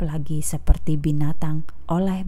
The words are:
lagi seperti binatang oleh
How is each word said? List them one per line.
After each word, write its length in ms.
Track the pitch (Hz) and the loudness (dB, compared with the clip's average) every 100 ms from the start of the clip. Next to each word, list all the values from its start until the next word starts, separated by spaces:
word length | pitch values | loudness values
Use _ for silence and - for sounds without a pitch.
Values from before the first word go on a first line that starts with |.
lagi 400 | 160 156 143 151 | -4 -4 -2 -2
seperti 560 | - 151 - - - 151 | -2 -2 2 2 2 0
binatang 640 | 151 147 147 165 151 151 - - - | 0 2 4 4 2 2 -2 -6 -4
oleh 320 | 170 190 185 | -2 -2 -4